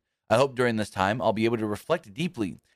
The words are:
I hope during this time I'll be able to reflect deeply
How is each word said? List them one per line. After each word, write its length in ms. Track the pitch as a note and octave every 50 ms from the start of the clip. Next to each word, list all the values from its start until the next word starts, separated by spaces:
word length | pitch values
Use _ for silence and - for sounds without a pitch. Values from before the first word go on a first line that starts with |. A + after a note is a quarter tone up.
| _ _ _ _ _ -
I 60 | A2
hope 180 | A#2+ C#3 C#3 B2
during 220 | A#2+ B2+ A#2+ A2+
this 140 | A2 G#2 -
time 300 | - G2 F#2 G2 A2 C3
I'll 120 | E2+ A2
be 140 | G2+ G#2+ A2
able 120 | A2+ A#2+ A2+
to 80 | A2
reflect 480 | G#2+ G#2 G2 - - D#3+ F3 - G#2+ F#2+
deeply 460 | A#2 E3+ F3+ - A#2+ G#2+ E2+ - - _ _ _